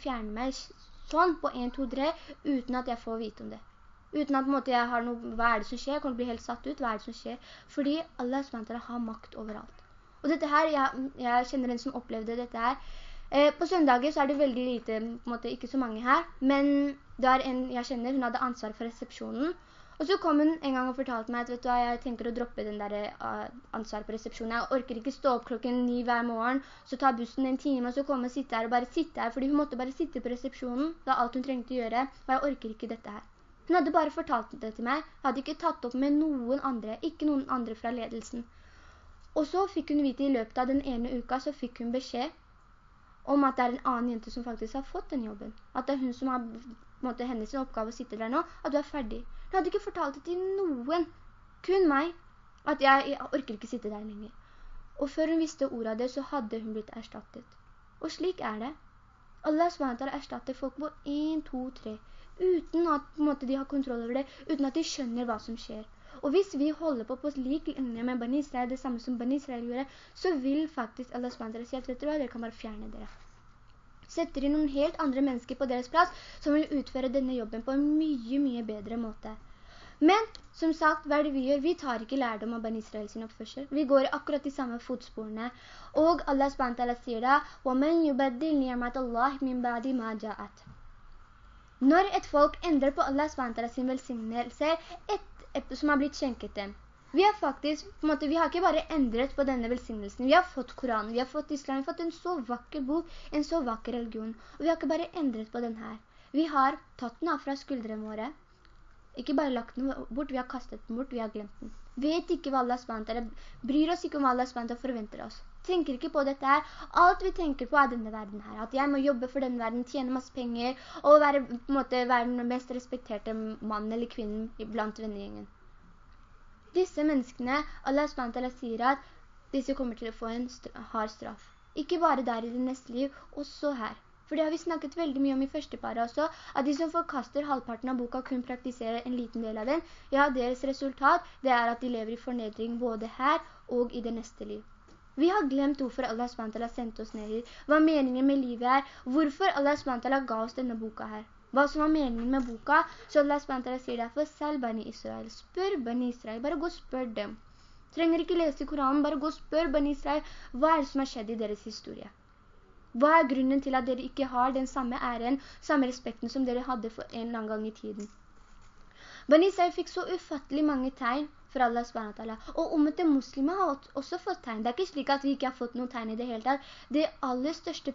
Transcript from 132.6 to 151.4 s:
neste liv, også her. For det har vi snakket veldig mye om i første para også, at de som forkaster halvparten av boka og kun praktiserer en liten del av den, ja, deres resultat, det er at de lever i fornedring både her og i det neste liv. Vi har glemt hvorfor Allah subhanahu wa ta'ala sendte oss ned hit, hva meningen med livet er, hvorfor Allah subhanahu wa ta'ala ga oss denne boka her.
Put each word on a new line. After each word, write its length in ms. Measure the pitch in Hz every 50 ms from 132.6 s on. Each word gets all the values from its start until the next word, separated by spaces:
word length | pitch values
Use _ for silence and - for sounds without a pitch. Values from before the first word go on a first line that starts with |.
| 254 262
neste 240 | 262 - - - 233
liv, 240 | 247 277 277 - - - - - 285
også 320 | 285 - - - 294 294 277 240
her. 160 | 220 220 220 - _ - - - - -
For 80 | 302 311
det 60 | 311
har 80 | 311 330
vi 40 | 320
snakket 300 | - 349 330 302 - 277 -
veldig 240 | 339 339 294 262 269
mye 120 | 277 277 262
om 60 | 262
i 40 | 269 269
første 280 | - 302 285 - 247 - -
para 180 | 226 220 226
også, 220 | 233 233 - 294 302 330 - - - - - 277
at 80 | 254
de 60 | 294 285 285
som 120 | 330 311
forkaster 560 | 320 339 330 - 294 269 220 - - 277 294
halvparten 440 | 294 269 254 - - 233 226 - 254
av 60 | 262 247
boka 200 | 240 240 262 254
og 80 | 254 -
kun 160 | 269 247 247 -
praktiserer 520 | 254 247 - 254 247 - 226 226 233 233 - 254
en 80 | 247
liten 300 | 247 240 226 - 226 226
del 100 | 220 220 214
av 120 | 214 254
den, 100 | 302 330 - - - - - - 277
ja, 120 | 277 285 294 254
deres 260 | 254 240 247 254 254 - 269
resultat, 560 | 269 - 285 277 254 - 277 285 339 339 - - - - -
det 40 | 262
er 200 | 247 240 233 233
at 100 | 233 233
de 80 | 254 247
lever 240 | 240 220 220 220 233
i 40 | 233 -
fornedring 500 | 254 247 240 226 208 214 - 220 233 233 226
både 260 | 247 240 226 214 220 220 -
her 240 | - 262 285 320 330 - - - - - - 247 240
og 120 | 247 233
i 120 | - 240 220
det 80 | 233 233
neste 320 | 226 214 - - - 214 208
liv. 100 | 208 - - - - - - - - - - - -
Vi 160 | 269 311 349
har 160 | 381 415 311 269 269
glemt 280 | 277 277 285 285 277
hvorfor 240 | 262 233 - 262 262
Allah 220 | 240 226 226 247 247
subhanahu 220 | - - 220 214
wa 60 | 214 233
ta'ala 160 | 233 240 -
sendte 260 | 254 240 226 - -
oss 80 | 220 - -
ned 160 | 220 208 214
hit, 180 | 214 233 240 - - - -
hva 140 | - 294 311 311 320
meningen 420 | 311 294 269 254 247 254 269 277
med 80 | 277 277 254
livet 260 | 247 240 220 240 247 269
er, 180 | 277 277 - - - - 254 254
hvorfor 340 | 311 311 285 269 - 392 370
Allah 240 | - - 277 285 294 294
subhanahu 240 | - 277 247 233 -
wa 20 |
ta'ala 160 | 254 269 277 262 247
ga 80 | 226 220 226
oss 100 | 240 - 262
denne 180 | 254 247 233 220 220
boka 260 | 220 214 - 226 214 214
her. 120 | 214 220 - - -